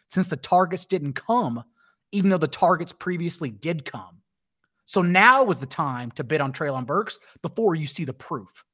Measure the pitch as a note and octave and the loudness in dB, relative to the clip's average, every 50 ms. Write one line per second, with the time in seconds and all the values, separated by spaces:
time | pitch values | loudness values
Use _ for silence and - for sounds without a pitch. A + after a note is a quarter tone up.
0 | _ - - F#3 F3+ F3+ D#3 C3 - - F3+ F3+ F#3 E3 F#3 F3 - - F#3 F3 | _ -6 -2 -2 -2 -2 -4 -6 -2 2 4 4 4 4 0 -6 -4 -2 -4 -2
1 | C#3+ C#3+ C3 - - - A#3 B3 G#3+ B2 A#2 A#2+ - _ _ _ _ _ _ _ | -2 -4 -6 -6 -4 0 0 0 0 0 -4 -6 -10 _ _ _ _ _ _ _
2 | _ _ - G3+ F#3 G3 F#3+ F3 D#3 C#3 - - F#3+ E3+ F3+ D#3 F3 - - - | _ _ -2 2 2 4 4 2 0 -2 0 2 4 4 4 4 0 -6 -10 -10
3 | - F#3 F3+ E3 E3+ E3+ E3+ - D#3 B2 G#2+ G#2 - E3 E3+ D3+ C3+ - - A2+ | -6 -6 -4 -4 -4 -6 -6 -6 -8 -10 -10 -8 -6 -6 -6 -6 -6 -10 -12 -14
4 | F#2 F2+ F2 - _ _ _ _ _ _ _ _ _ _ _ _ _ - - G3 | -14 -16 -20 -20 _ _ _ _ _ _ _ _ _ _ _ _ _ -4 0 0
5 | F3 F3 F3+ F#3 G#3 A#3+ C4 C#4 C4 G3+ E3 B2 C3+ C3 - - D#3 C#3 B2+ A#2+ | 2 4 4 6 8 8 8 6 6 4 2 -2 -4 -8 -4 -4 -4 -4 -4 -6
6 | B2 A#2 - - C#3 A2 D#3 D3+ C#3 C3+ C3 - D#3+ C#3+ C3+ C3 B2 A#2 D3+ G3 | -8 -10 -8 -8 -6 -2 0 0 0 -2 -4 -4 -4 -4 -4 -4 -4 -2 -2 -2
7 | A3 - - - _ _ _ _ - E3 - A3+ A3+ G3+ E3 D#3 D3+ C#3+ - - | -2 -4 -8 -14 _ _ _ _ -10 -8 -4 0 0 2 2 0 -2 -4 -6 -6
8 | D#3+ C3 B2 - - - E3 A#2+ F#2+ - _ _ _ _ | -6 -6 -8 -10 -10 -10 -10 -10 -10 -12 _ _ _ _